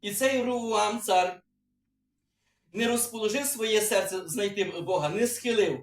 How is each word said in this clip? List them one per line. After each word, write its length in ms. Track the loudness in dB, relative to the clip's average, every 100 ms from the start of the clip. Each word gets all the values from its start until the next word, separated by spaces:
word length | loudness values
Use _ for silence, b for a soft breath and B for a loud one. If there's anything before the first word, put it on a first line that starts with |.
І 140 | -6
цей 280 | 0 2 2
Ровоам, 580 | 0 -2 0 2 2 0
цар, 420 | 2 4 4 -2 _ _ _ _ _ _ _ _ _ _ _ _ _
не 160 | -2 0
розположив 580 | 0 -2 -2 -2 -2 -2
своє 340 | -2 0 2
серце 400 | 2 0 0 -4 -6
знайти 380 | -2 -2 -2
Бога, 440 | -4 -4 -2 0 0
не 180 | -2 -2
схилив 520 | -4 -2 2 2 0